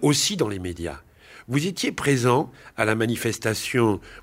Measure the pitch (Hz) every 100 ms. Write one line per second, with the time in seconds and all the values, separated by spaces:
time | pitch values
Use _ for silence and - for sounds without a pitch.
0 | 147 143 - 202 113 98 90 85 85 71
1 | - _ - - - 135 175 175 - -
2 | 143 135 123 123 165 - - - 107 110
3 | 113 113 117 107 113 104 - 127 113 95
4 | - -